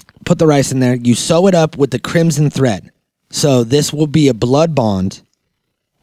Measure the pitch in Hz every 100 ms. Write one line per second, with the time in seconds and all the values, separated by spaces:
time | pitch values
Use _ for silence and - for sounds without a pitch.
0 | - _ - 170 160 143 131 131 123 123
1 | 120 113 - 165 196 180 156 - 135 127
2 | - 170 165 143 147 - 127 92 - _
3 | _ _ _ - 151 127 113 143 147 147
4 | 156 147 139 110 123 139 165 143 110 95
5 | 92 - _ _ _ _ _ _ _ _